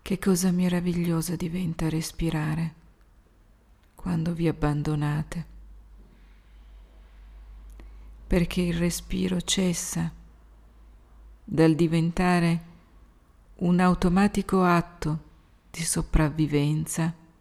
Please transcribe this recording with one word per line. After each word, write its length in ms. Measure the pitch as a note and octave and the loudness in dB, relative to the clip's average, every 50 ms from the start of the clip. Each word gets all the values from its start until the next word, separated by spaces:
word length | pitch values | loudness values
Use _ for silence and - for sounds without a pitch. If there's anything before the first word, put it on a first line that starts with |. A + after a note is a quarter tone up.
Che 180 | _ - G3 F3 | _ -4 -6 -2
cosa 320 | - G3+ F#3+ F3 F3+ F#3+ F3 | 2 0 2 2 2 0 2
meravigliosa 800 | F3+ F3+ F3+ F3 F3 F3 F3+ E3+ F3 E3+ F3 E3+ E3 D#3+ E3+ F3+ | 2 0 0 0 0 -2 -2 -2 -2 -2 0 0 -2 -2 -4 -4
diventa 540 | E3 F3 E3+ E3 F3+ F#3 E3 E3 - E3 D#3+ | -4 -4 -6 -4 -4 -4 -4 -4 -2 -2 -2
respirare 840 | D#3 D#3+ D#3+ - - - E3+ E3 D#3+ D#3 D3+ D#3 D#3 D#3+ E3 D#3+ - - - - - _ - _ _ - _ _ _ _ _ _ - _ _ _ - _ _ _ _ | -2 -2 -4 -6 -6 -4 -2 -2 -2 -2 -2 -2 -2 -2 -4 -6 -6 -12 -20 -20 -20 _ -20 _ _ -20 _ _ _ _ _ _ -20 _ _ _ -20 _ _ _ _
quando 360 | - - F#3 F3 E3 D#3+ E3+ E3+ | -12 -6 -4 -4 -2 -2 -4 -4
vi 140 | E3 E3+ | -2 -2
abbandonate. 1000 | D#3+ D3 - - D3 D3 D3 D3 D#3 D3+ D3 D3 D3 D3 D3+ D#3 - - E3+ D#3 - - - - - - - - - - - - - - - - - - - _ - - - - - - - - - - - - - - - - - - - - - - - - - - - - - - - - - - - - | -2 0 0 -2 -2 -2 -2 -2 -2 -2 -2 -2 -2 -2 -4 -4 -6 -8 -10 -10 -12 -16 -20 -20 -20 -20 -20 -20 -20 -20 -20 -20 -20 -20 -20 -20 -20 -20 -20 _ -20 -20 -20 -20 -20 -20 -20 -20 -20 -20 -20 -20 -20 -20 -20 -20 -20 -20 -20 -20 -20 -20 -20 -18 -20 -20 -20 -20 -20 -20 -20 -20 -20 -20 -20 -4
Perché 340 | - - F#3 E3+ - - F3+ F3+ | 0 2 2 2 0 0 -2 -2
il 160 | F3 E3+ E3 | 0 0 0
respiro 600 | F3 F3 E3 - - - - F#3 F#3 F3+ F#3 F3 | 0 -2 -2 -4 -8 -6 -4 -4 -2 -2 -2 -2
cessa 720 | F3 - - - F#3 F3+ E3+ - - - - E3+ E3 E3 - - - - - - - - - - - - - - - - - - - _ - - - - - - - | -2 -2 0 0 2 0 0 -2 -4 -6 -4 -4 -4 -4 -6 -10 -20 -20 -20 -20 -20 -20 -20 -20 -20 -20 -20 -20 -20 -20 -20 -20 -20 _ -20 -20 -20 -20 -20 -20 -12
dal 300 | - - C#3+ D#3+ D#3+ D#3+ | -6 2 4 6 6 6
diventare 920 | D3+ F3 D#3+ E3 E3+ D#3+ E3+ E3+ - F#3 F3+ F3+ F3 E3+ E3+ E3 E3 - - - - - _ - - - - _ _ _ _ _ - - _ - | 4 2 2 2 2 0 0 0 2 2 4 4 4 4 2 2 0 -2 -10 -20 -20 -20 _ -20 -20 -20 -20 _ _ _ _ _ -20 -20 _ -10
un 240 | - F3+ F3 F3+ F3+ | -4 0 2 4 4
automatico 840 | F#3 F3+ F3+ F3+ - F#3 F3 G3 G3+ G#3 - G3 G3 - - F#3+ F#3 | 6 4 4 4 2 2 4 4 4 4 2 0 -2 0 2 2 4
atto 600 | F3+ F3 E3+ E3 - - - - D#3 D3+ D#3+ - - - - _ _ _ _ _ _ | 4 4 2 2 -2 -8 -8 -4 -4 -4 -4 -8 -14 -20 -20 _ _ _ _ _ _
di 120 | - - E3 | -12 -8 -6
sopravvivenza 1300 | - - E3 D#3+ - - D#3+ D#3 D3+ C#3+ D#3+ D#3 D3 D3 D3 C#3+ D3 D3+ D#3 D#3 - - - E3 E3 E3 - - - _ _ | -4 -2 -4 -4 0 2 2 2 2 2 0 -2 2 2 2 2 2 0 -2 -2 -4 -4 -2 -2 -2 -4 -6 -16 -20 _ _